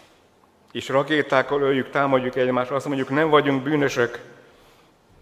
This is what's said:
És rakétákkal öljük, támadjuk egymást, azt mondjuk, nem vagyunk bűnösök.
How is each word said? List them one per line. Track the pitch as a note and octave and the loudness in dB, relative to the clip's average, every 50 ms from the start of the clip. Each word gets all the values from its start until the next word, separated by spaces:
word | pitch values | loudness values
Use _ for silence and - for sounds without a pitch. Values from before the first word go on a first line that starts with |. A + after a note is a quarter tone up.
| - - _ _ _ _ _ _ _ _ _ _ _ _ - | -20 -20 _ _ _ _ _ _ _ _ _ _ _ _ -12
És | A#2+ - - | -10 -6 -2
rakétákkal | C3 C3+ C#3+ C#3+ D#3 D3+ C3+ - C#3+ C3 B2+ - C#3+ C#3+ | 0 0 0 0 0 0 0 2 2 0 0 0 0 0
öljük, | C#3 C#3 C#3 C3+ B2 - | 0 0 0 0 -2 -2
támadjuk | - D3 C#3 C#3 C3+ C3 B2+ B2+ B2+ | -2 -2 0 2 2 2 0 0 -2
egymást, | C3+ B2+ B2+ B2+ B2 B2+ B2 | 0 0 0 0 0 -2 -2
azt | C#3+ C#3 C3 | -4 -6 -4
mondjuk, | D3+ C#3+ C3+ C3 B2+ | -4 -4 -4 -4 -2
nem | C3+ D3 D#3+ D#3+ | 0 0 2 4
vagyunk | D3 D3 C#3 C#3+ C#3 C3+ B2+ | 4 4 4 4 0 0 0
bűnösök. | C#3+ D#3 D3 C#3+ C3+ - C3 A#2+ A#2 - - - - - - - - - _ - - - _ _ _ _ _ _ _ _ - | 0 0 2 2 0 2 0 0 0 -2 -8 -16 -18 -20 -20 -20 -20 -20 _ -20 -20 -20 _ _ _ _ _ _ _ _ -20